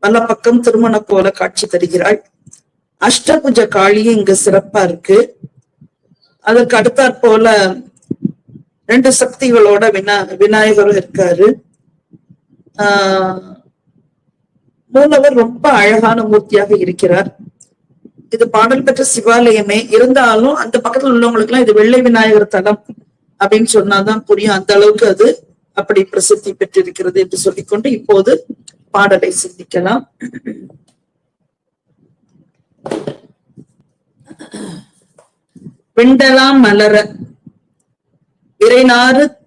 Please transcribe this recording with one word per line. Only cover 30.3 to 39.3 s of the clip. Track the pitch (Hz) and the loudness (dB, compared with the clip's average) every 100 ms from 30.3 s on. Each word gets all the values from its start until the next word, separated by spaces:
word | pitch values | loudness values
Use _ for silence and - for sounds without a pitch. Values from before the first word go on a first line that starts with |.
| 254 247 - - _ _ _ _ _ _ _ _ _ _ _ _ _ _ _ _ _ _ _ _ _ - - - - _ _ _ - _ _ _ _ _ _ _ - - 214 - 170 - _ _ _ _ _ _ - - - _ - | -16 -16 -18 -20 _ _ _ _ _ _ _ _ _ _ _ _ _ _ _ _ _ _ _ _ _ -12 -10 -10 -14 _ _ _ -20 _ _ _ _ _ _ _ -20 -20 -18 -16 -18 -20 _ _ _ _ _ _ -20 -20 -20 _ 0
விண்டலாம் | 247 262 269 262 262 269 | 4 4 4 2 4 4
மலர | 220 202 214 208 208 - - _ - _ _ _ _ _ _ _ _ _ _ _ | 4 4 2 2 -2 -10 -20 _ -20 _ _ _ _ _ _ _ _ _ _ _
இறைநாறு | 214 247 254 240 254 262 294 | 2 4 4 4 2 2 0